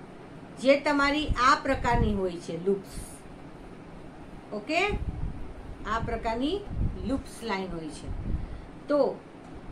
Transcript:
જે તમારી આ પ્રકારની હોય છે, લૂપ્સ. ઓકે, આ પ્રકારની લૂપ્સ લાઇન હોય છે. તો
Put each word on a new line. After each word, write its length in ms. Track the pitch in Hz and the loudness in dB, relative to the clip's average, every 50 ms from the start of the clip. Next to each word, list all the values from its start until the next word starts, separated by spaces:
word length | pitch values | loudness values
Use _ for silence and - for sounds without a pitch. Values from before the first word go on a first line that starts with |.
| - - - - - - - - - - - - | -14 -14 -14 -16 -16 -16 -14 -14 -14 -14 -10 4
જે 200 | 214 262 285 285 | 6 8 8 8
તમારી 460 | - 302 294 285 277 285 285 302 302 | 6 4 4 4 4 4 4 2 2
આ 280 | - - 247 247 262 294 294 - | 2 2 6 8 8 8 6 6
પ્રકારની 520 | 262 269 262 - 240 240 - 220 214 208 | 2 0 2 4 4 6 6 6 4 4
હોય 180 | 196 185 180 170 | 2 2 0 -2
છે, 340 | 170 - - 165 165 175 | -4 -4 -6 -6 0 2
લૂપ્સ. 340 | 196 196 196 - - - - - - - - - - - - - - - - - - - - - - - - - - - - - - - - - - - | 2 2 2 0 -4 -8 -8 -8 -10 -12 -14 -14 -16 -16 -16 -16 -16 -16 -16 -16 -16 -16 -16 -16 -16 -14 -14 -14 -14 -14 -14 -14 -14 -14 -14 -12 -10 -8
ઓકે, 340 | 208 208 - 311 349 381 415 403 - - - - - - - - - - - - - - - - - - | -8 -4 0 2 2 4 4 2 0 0 -2 -2 -2 -2 -4 -4 -4 -8 -8 -10 -10 -12 -12 -10 -8 -4
આ 120 | 202 220 226 | -2 -2 0
પ્રકારની 640 | 226 233 226 226 - 226 226 240 269 302 370 415 403 - - - - - - - - | 0 0 -2 0 0 0 0 2 2 2 0 0 -2 -4 0 2 2 2 2 0 -2
લૂપ્સ 360 | 202 269 262 - - - - 233 | -2 -2 -2 -2 -6 -10 -8 -4
લાઇન 280 | 226 202 190 190 185 | -2 -2 -2 -2 -4
હોય 180 | 175 165 160 151 | -4 -6 -6 -6
છે. 180 | 151 - - - - - - - - - - - - - - - - - - - | -8 -8 -8 -6 -6 -4 -2 0 0 0 0 -4 -6 -8 -10 -12 -14 -10 -2 2
તો 260 | 294 285 254 202 - - - - - - - - - - - - | 4 4 6 4 2 -2 -8 -14 -16 -16 -16 -14 -14 -12 -10 -10